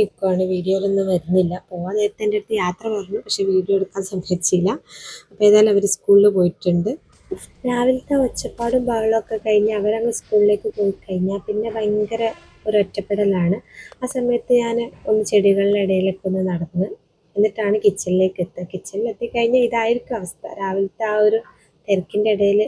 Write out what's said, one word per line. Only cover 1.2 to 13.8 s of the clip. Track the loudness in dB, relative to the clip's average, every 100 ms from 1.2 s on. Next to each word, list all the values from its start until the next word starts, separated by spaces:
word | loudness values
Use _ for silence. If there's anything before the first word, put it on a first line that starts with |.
| 0 2 2 -2 -10
പോവാൻ | -10 -6 -2
നേരത്തെ | -2 -2 -4
എൻ്റെ | -4
അടുത്ത് | -2 -2
യാത്ര | -2 -2 -4 -6
പറഞ്ഞു, | -6 -8 -6
പക്ഷെ | -4 0
വീഡിയോ | 0 0 -2
എടുക്കാൻ | -2 -6 -6
സമ്മതിച്ചില്ല. | -6 -4 -4 0 0 0 -2 _ -20 -20 -20 -14
അപ്പോൾ | 2 6
ഏതായാലും | 6 6 4
അവർ | 0 -2
സ്കൂളിൽ | 4 6 6 4
പോയിട്ടുണ്ട്. | 0 0 -2 0 -2 -6 _ _ -14 -14 -14 _ -4
രാവിലത്തെ | 0 2 0 0 0 0
ഒച്ചപ്പാടും | -4 -10 -6 -2 0 0
ബഹളമൊക്കെ | 0 0 0 -2 -6 0
കഴിഞ്ഞ് | 2 2 0
അവരങ്ങ് | 0 0 -2 -4
സ്കൂളിലേക്ക് | 0 2 4 2 -2 -2
പോയി | -2 -4 -6
കഴിഞ്ഞാൽ | -4 -2 -4 -6
പിന്നെ | -4 -4 -4
ഭയങ്കര | -2 -2 -2 -2 -4 -6 -18 -12 -2
ഒരു | 0
ഒറ്റപ്പെടലാണ്. | 0 -4 -4 0 0 2 0 -2 -6 -20